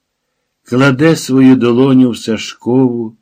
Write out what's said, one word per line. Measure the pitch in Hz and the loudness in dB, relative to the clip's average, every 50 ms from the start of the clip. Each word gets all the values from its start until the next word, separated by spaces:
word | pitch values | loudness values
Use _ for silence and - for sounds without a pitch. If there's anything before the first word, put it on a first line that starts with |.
| _ _ _ _ _ _ _ _ _ _ _ _ _ | _ _ _ _ _ _ _ _ _ _ _ _ _
кладе | - 120 127 135 139 131 123 151 165 160 | -6 -2 0 0 0 0 0 0 0 0
свою | 156 - - 127 135 135 131 131 | -2 -2 -2 0 2 4 4 4
долоню | 127 113 120 120 120 131 135 131 127 127 123 | 4 2 0 0 0 2 2 2 2 2 0
в | 110 107 | -2 -6
Сашкову, | - - 110 101 - - - - - 113 120 131 135 123 120 120 113 110 110 _ | -6 -8 -8 -8 -8 -12 -16 -12 -6 -4 -2 0 0 0 -2 -6 -10 -12 -14 _